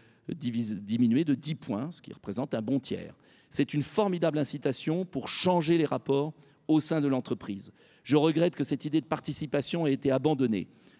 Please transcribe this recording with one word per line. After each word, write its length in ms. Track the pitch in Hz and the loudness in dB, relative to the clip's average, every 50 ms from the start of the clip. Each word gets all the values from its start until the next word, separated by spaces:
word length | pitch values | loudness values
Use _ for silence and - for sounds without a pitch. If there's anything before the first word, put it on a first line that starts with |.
| _ _ _ _ _ - | _ _ _ _ _ -10
divis-, 460 | - - - 120 113 117 117 104 107 | -8 -6 -4 -2 -2 -2 -2 -2 -4
diminué 500 | 95 104 101 113 117 123 113 113 139 175 | -6 -4 -2 2 4 4 4 4 4 2
de 80 | 156 139 | 2 0
dix 220 | 101 - 151 160 | -2 -2 -6 -8
points, 360 | 123 - - 107 101 131 170 | -6 -6 -6 -4 -4 -6 -8
ce 100 | 170 - - | -10 -12 -16
qui 100 | - - | -18 -18
représente 400 | - - 104 98 110 135 - - | -12 -10 -8 -6 -6 -4 -4 -4
un 80 | 113 | -4
bon 180 | 107 107 135 135 | -2 0 -2 -2
tiers. 360 | - - 98 92 85 82 - _ _ _ _ _ _ _ | -2 -4 -8 -8 -8 -12 -16 _ _ _ _ _ _ _
C'est 260 | - - 147 - - | -2 0 0 0 0
une 80 | 147 135 | -2 -2
formidable 560 | - - - 208 202 180 170 170 165 147 151 | -2 0 0 0 0 0 0 0 2 2 0
incitation 680 | 147 - - 143 - 143 127 - - 160 156 180 190 | 0 -2 -2 -2 -2 -2 -2 -2 -2 -2 -2 -2 -4
pour 220 | - - 135 113 | -4 -6 -6 -6
changer 500 | - - - - 180 180 175 156 151 170 | -4 -2 0 2 2 2 4 4 4 4
les 80 | 170 156 | 4 2
rapports 480 | 135 135 120 - - 135 139 147 160 - - - - _ _ _ | 2 -2 -2 0 0 0 2 0 -2 -6 -12 -18 -20 _ _ _
au 120 | - 156 156 | 2 2 4
sein 220 | 147 - 165 160 | 4 2 0 0
de 60 | 143 | 2
l'entreprise. 640 | 139 135 127 - - 120 - - - - - - - - _ _ _ _ _ - | 2 0 0 -2 -4 -6 -6 -6 -8 -8 -8 -10 -14 -20 _ _ _ _ _ -2
Je 120 | - 139 | 2 4
regrette 400 | 151 147 160 160 160 170 175 - | 4 6 4 4 4 2 2 0
que 80 | - 147 | -2 -2
cette 220 | - 147 131 - | -2 -2 -4 -2
idée 160 | 156 139 160 | 0 0 0
de 40 | - | 0
participation 800 | - 160 139 - - 143 - 160 147 - 147 139 - - 170 165 | -2 -4 -4 -4 -4 -6 -4 -4 -2 -2 -2 0 0 -2 0 0
ait 80 | 143 135 | 0 0
été 160 | - - 139 | 0 2 2
abandonnée. 580 | 131 135 131 156 151 131 135 117 107 95 - - - _ _ - - _ | 2 2 2 2 2 2 2 2 2 0 -4 -6 -12 _ _ -20 -18 _